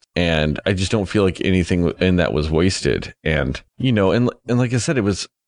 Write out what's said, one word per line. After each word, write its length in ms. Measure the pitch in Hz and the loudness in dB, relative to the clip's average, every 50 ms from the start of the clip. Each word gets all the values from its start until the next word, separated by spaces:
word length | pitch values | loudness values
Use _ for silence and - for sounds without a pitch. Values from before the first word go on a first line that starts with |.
| _ _ _ | _ _ _
And 460 | 80 87 85 82 78 76 76 73 - - | -2 0 0 2 0 0 0 -2 -2 -2
I 80 | - 104 | -2 -2
just 200 | 92 98 95 - | -2 -2 -2 -2
don't 160 | 113 98 87 | -2 -2 0
feel 160 | - 107 101 | 0 0 0
like 200 | 95 87 - - | 0 0 0 -2
anything 460 | - 92 92 87 - 92 87 87 85 - - | 0 2 2 2 2 0 0 0 0 0 0
in 160 | 90 92 92 | 0 2 2
that 160 | 87 85 55 52 | 2 2 0 0
was 160 | 71 76 78 | -2 -2 0
wasted. 640 | 78 78 87 95 92 - - 71 57 50 - - - _ _ | 2 2 2 2 0 0 -2 -2 -2 -2 -4 -10 -16 _ _
And, 360 | 80 78 73 69 65 - - - _ _ | -2 0 0 0 -2 -4 -8 -10 _ _
you 140 | _ 123 135 | _ -2 0
know, 220 | 123 107 98 95 82 | 2 2 2 2 2
and, 180 | 117 123 120 - - _ | 2 2 0 -2 -6 _
and 120 | - 120 123 | -4 -2 0
like 140 | 127 120 123 | 0 0 -2
I 60 | 123 | -2
said, 200 | 107 - 165 131 | -2 0 -2 0
it 40 | 101 | 0
was, 260 | 101 98 - - - _ _ _ | 0 -2 -2 -6 -12 _ _ _